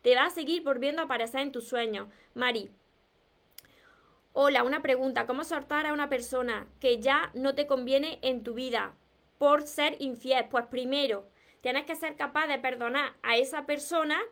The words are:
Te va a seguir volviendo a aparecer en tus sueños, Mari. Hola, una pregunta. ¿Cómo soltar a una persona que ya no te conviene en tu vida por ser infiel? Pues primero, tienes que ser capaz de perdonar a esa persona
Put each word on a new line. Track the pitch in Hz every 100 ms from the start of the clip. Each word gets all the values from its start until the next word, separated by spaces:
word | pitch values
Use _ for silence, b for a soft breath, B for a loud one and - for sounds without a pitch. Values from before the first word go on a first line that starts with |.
Te | 240 247
va | 311
a |
seguir | 349 285 339
volviendo | 294 254 277 311
a | 320
aparecer | 247 233 269
en | 285
tus | 254 226
sueños, | 247 226 202 208 B B
Mari. | 240 247 233 196 _ _ _ _ _ _ _ _ - b b b b b b _
Hola, | - 285 262
una | 240 302
pregunta. | 294 254 269 240 226
¿Cómo | 254
soltar | 330 320 277 294 311
a |
una | 294 285
persona | 254 240 254 247 214 208 -
que | 262 233
ya | 247 277 339 247
no | 269
te | 277 285
conviene | 269 247 269 311 -
en | 254 247
tu | 226 233
vida | 262 233 196 - _ _ _ _
por | 285 294 294
ser | - 294 311
infiel? | 269 240 254 254 247
Pues | 247 233
primero, | 254 254 277 277 202 - b b b
tienes | 247 262 277
que | 320
ser | 311 302
capaz | 285 294 311
de | 269
perdonar | 262 247 240 269 277 -
a | 233 233
esa | 262 311 285
persona | 294 294 339 302 311 453